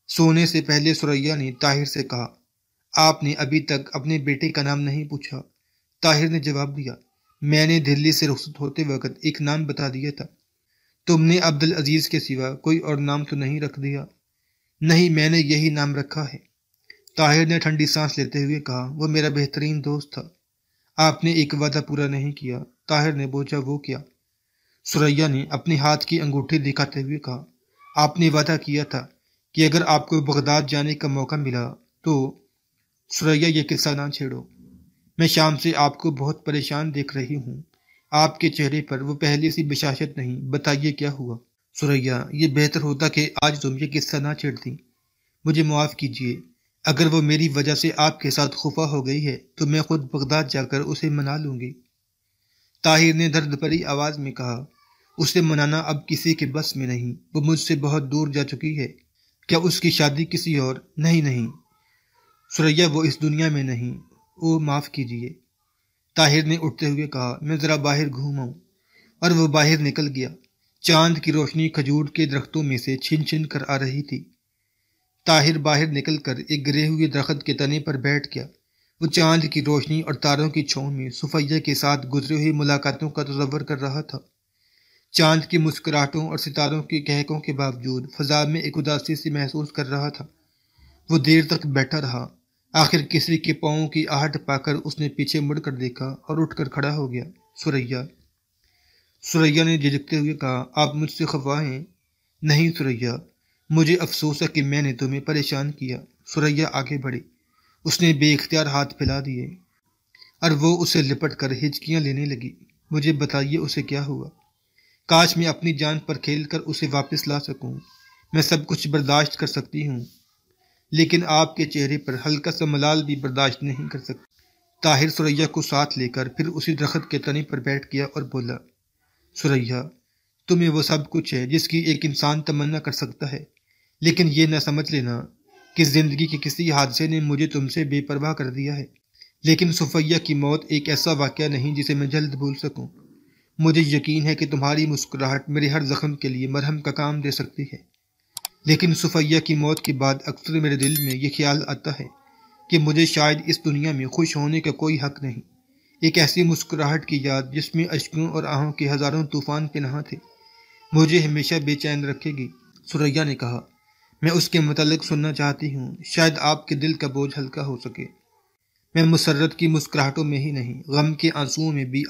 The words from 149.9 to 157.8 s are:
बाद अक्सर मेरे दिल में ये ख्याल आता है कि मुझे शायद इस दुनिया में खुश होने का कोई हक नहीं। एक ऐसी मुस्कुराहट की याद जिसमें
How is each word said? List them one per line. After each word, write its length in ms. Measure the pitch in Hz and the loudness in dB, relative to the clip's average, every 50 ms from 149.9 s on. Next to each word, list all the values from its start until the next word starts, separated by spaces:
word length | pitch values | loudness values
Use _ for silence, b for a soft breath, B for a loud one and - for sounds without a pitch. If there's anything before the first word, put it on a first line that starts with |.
| 143 | -2
बाद 280 | 127 135 135 135 135 - 151 | 0 2 2 2 0 -2 -10
अक्सर 320 | - - - - 156 160 | -10 -10 -8 -4 -2 0
मेरे 180 | 156 147 143 135 | 2 2 0 2
दिल 180 | 131 - 156 147 | 0 0 0 0
में 120 | 143 135 127 | -2 -2 -2
ये 160 | 131 135 143 | -2 -2 -4
ख्याल 360 | - - 147 143 143 151 156 - | -2 0 2 2 2 0 0 -4
आता 220 | 143 139 - 156 | -6 -6 -6 -8
है 160 | 139 - 131 - - _ b b b b b b b b b b | -8 -8 -8 -14 -14 _ b b b b b b b b b b
कि 80 | 170 165 | 4 4
मुझे 260 | 151 151 147 160 165 | 4 4 4 4 4
शायद 380 | 160 - 160 151 151 151 151 - 160 | 4 4 2 4 4 2 2 0 -2
इस 120 | 156 - - | -4 -2 0
दुनिया 280 | 160 147 143 147 156 151 | -2 -2 0 0 -2 -2
में 140 | 131 131 131 | -2 -4 -4
खुश 260 | - 175 165 156 - 151 | 0 -2 -2 0 0 -2
होने 220 | 143 147 156 160 | -2 0 0 0
का 120 | 156 160 - | -2 -2 -4
कोई 240 | - 156 156 160 139 | -2 -2 0 0 0
हक 220 | 147 139 143 - 139 | -2 -4 -6 -6 -8
नहीं। 180 | 131 117 113 - _ _ _ _ b b b b b b b | -8 -8 -10 -14 _ _ _ _ b b b b b b b
एक 160 | 165 160 156 175 | 0 2 4 4
ऐसी 260 | 156 147 - 175 175 | 4 4 4 2 4
मुस्कुराहट 640 | 170 160 151 - - 170 147 151 143 156 156 - | 4 2 0 -2 -6 -4 -2 0 0 0 0 -2
की 160 | - 151 139 131 | -2 -4 -2 0
याद 260 | 139 135 135 131 127 135 | 0 -2 -2 -2 -4 -6
जिसमें 320 | 151 147 - - 165 | -6 -6 -4 -2 -2